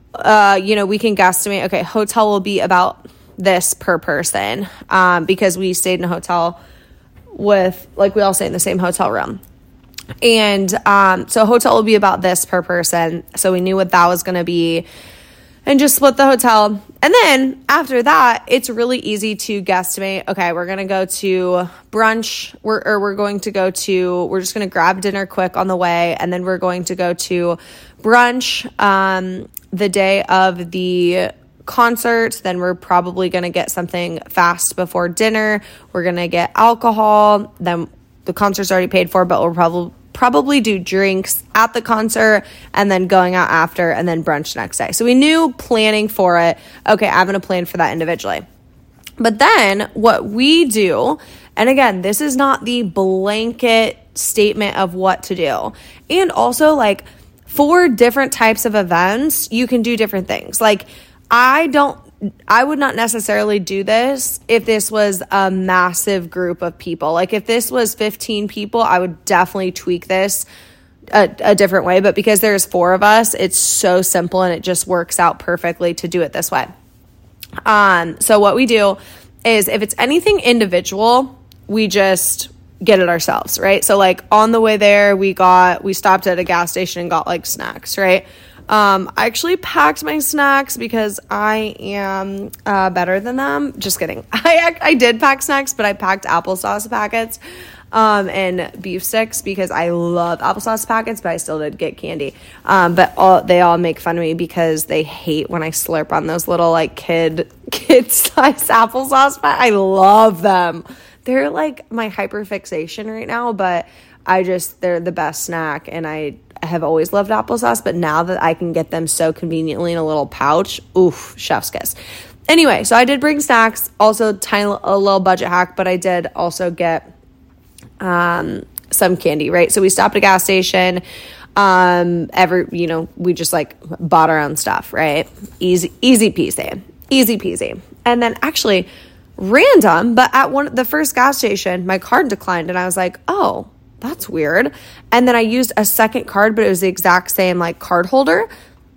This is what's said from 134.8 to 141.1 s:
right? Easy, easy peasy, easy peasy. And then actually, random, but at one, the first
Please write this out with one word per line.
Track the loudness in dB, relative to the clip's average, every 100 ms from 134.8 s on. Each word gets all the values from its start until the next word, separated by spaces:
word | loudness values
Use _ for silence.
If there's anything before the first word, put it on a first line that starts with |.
| -6
right? | -4 -2 -2 -6 -10 -20 -6
Easy, | 0 0 -2 -2
easy | 2 4 2
peasy, | 0 -4 -6 -10 -12 -16 -16 -2
easy | 2 2 0
peasy. | -4 -6 -8 -10 -18 -6
And | -2 0
then | 0 -2
actually, | -6 -2 0 0 -2 -14 -20 -20 _ -10
random, | 0 4 6 6 6 4 2
but | 2 2
at | 2 0
one, | 0 -4
the | -4
first | -2 -2 -2